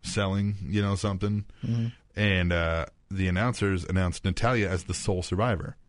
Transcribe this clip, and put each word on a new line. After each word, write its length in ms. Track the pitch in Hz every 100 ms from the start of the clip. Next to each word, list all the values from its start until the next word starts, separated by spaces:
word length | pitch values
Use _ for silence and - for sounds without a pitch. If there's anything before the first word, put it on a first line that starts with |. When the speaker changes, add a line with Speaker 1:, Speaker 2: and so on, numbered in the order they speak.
Speaker 1:
selling, 540 | - - 98 98 101 101 92
you 140 | 104
know, 120 | 101 98
something, 480 | 107 95 101 104 101 -
Speaker 2:
Mm-hmm. 220 | - 117 117 - _ -
Speaker 1:
and, 360 | 104 92 87
uh, 340 | 87 82 82 - _ _
the 180 | 98 92
announcers 560 | 90 117 120 101 92 85
announced 360 | 92 92 82 95
Natalya 420 | 85 120 123 98
as 160 | 92
the 80 | -
sole 300 | 90 - 92
survivor 540 | 90 90 120 95 - -